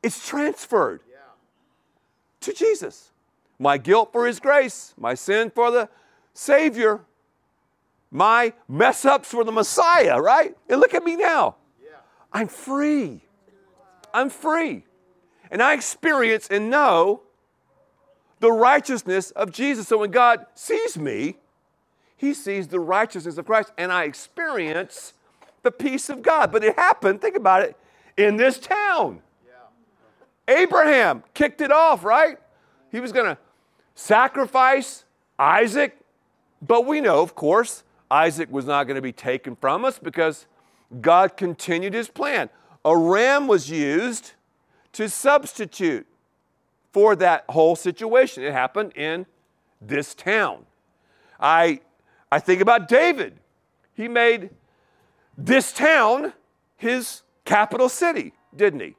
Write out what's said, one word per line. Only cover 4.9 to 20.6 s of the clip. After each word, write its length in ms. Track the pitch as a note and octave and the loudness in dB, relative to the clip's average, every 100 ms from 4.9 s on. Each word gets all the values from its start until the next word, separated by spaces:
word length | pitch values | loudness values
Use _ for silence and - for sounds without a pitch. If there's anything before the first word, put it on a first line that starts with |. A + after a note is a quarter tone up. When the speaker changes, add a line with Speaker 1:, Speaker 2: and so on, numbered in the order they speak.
| _ | _
Speaker 1:
my 180 | A#2 | -6
sin 360 | B2+ - G#3 A3+ | -6 -2 -2 -2
for 200 | - A#3+ | 0 0
the 180 | A#3+ G#3+ _ _ _ _ | 0 -4 _ _ _ _
Savior, 680 | - - C#4 D#4 A3+ A3 G#3 _ _ _ _ _ _ _ _ _ _ _ | -14 2 2 2 0 0 0 _ _ _ _ _ _ _ _ _ _ _
my 420 | C3+ G3+ A3+ A#3+ A#3 - | 0 2 2 0 -6 -12
mess 360 | C#3 B3 - | 0 0 2
ups 260 | C4+ C#4 - | 2 0 -2
for 140 | A#3 | -4
the 80 | A3+ | -2
Messiah, 680 | A3 - - E4+ E4+ E3+ B2 | -2 -2 0 4 4 4 2
right? 360 | E3+ C#4 D#4+ - - | 4 2 2 -6 -4
And 120 | C4 | 2
look 140 | - | 2
at 100 | F4 | 2
me 120 | E4+ E4+ | -4 -2
now. 400 | F#4+ D#4 D3 - _ _ | 0 0 -2 -4 _ _
Speaker 2:
Yeah. 140 | D3 D3+ _ _ _ | -20 -20 _ _ _
Speaker 1:
I'm 160 | G3+ A3+ | -8 -8
free. 760 | - - C#4 D4 D4 F#3+ G#2 _ _ _ _ _ _ _ _ - | -10 -8 -4 -2 -2 -4 -10 _ _ _ _ _ _ _ _ -6
I'm 180 | A3+ C4+ | -4 -4
free. 540 | - D#4 D#4+ D#4+ F#3 _ _ _ _ _ _ _ | -4 -4 -2 -4 -8 _ _ _ _ _ _ _
And 120 | F#3+ | -2
I 100 | B3+ | 0
experience 760 | D4 - - E4 C#4+ A3+ A3 - | 0 -6 -6 -2 0 0 -2 -2
and 220 | G3+ G#3+ | -4 0
know 520 | C#4 C#4 E3+ F3+ G#3+ _ _ _ _ _ _ _ _ _ _ _ _ | 2 4 4 2 0 _ _ _ _ _ _ _ _ _ _ _ _
the 120 | A3+ | 2
righteousness 800 | A3+ A#3+ C#4+ - B3 F3+ F#3 F#3 | 4 4 4 0 -8 -4 -6 -6
of 220 | - G3 | -8 -8
Jesus. 360 | E3 C#4 B3 F#3+ | -4 -6 -4 -2
So 100 | A3 | -2
when 120 | G#3 | 0
God 360 | B3 A#3+ A#3 - | 2 4 2 -4
sees 440 | - | -20